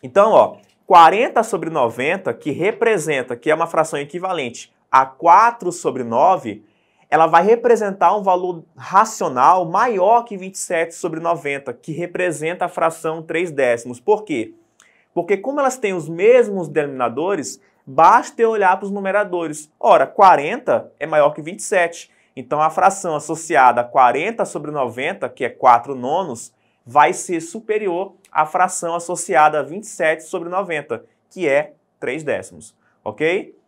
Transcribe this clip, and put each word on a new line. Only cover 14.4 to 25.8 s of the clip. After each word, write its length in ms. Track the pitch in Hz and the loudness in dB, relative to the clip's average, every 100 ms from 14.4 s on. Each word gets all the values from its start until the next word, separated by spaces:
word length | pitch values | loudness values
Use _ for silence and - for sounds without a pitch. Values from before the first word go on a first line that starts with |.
| 110 - _ _ _ _ _ | -6 -12 _ _ _ _ _
Porque 240 | - 170 196 | -8 -4 -4
como 220 | 262 285 | -2 -2
elas 180 | 269 254 | -2 -2
têm 180 | 208 | -6
os 140 | 185 151 | -6 -8
mesmos 600 | 165 202 247 214 196 156 | 0 4 4 2 -4 -4
denominadores, 920 | 147 143 131 120 117 170 185 131 - _ _ - | -4 -4 -4 -4 -2 -4 -4 -8 -14 _ _ -8
basta 540 | 135 170 226 247 - | 4 6 6 0 -2
eu 100 | 226 | -2
olhar 260 | 220 185 185 | 2 0 0
pros 120 | 202 | -4
numeradores. 800 | 202 190 196 202 175 165 151 - _ | -6 -2 -2 -2 -4 -6 -10 -16 _
Ora, 280 | 233 170 135 | 2 4 2
quarenta 840 | - 196 156 147 240 - 120 - _ | 4 6 6 2 -6 -2 -2 -2 _
é 80 | 147 | -2
maior 240 | 156 147 | 2 2
que 120 | 151 | 0
vinte 180 | 151 208 | -14 -14
e 20 | |
sete. 480 | - 196 170 170 - _ _ | -4 -2 -2 -4 -20 _ _
Então, 260 | - 127 147 | -18 -6 0
a 100 | 156 | 0
fração 440 | 151 185 196 180 | 2 2 0 -6
associada 680 | 151 151 156 - 156 127 120 | -6 -6 -10 0 6 6 4
a 20 | |
quarenta 600 | 120 143 123 127 180 226 190 | 0 2 4 2 -4 -4 -6
sobre 240 | 170 147 | -6 -10
noventa, 580 | 151 127 113 143 196 127 | -6 -6 -4 -8 -6 -10
que 160 | - | -6
é 60 | 123 | -8
quatro 440 | - 127 120 | 0 4 4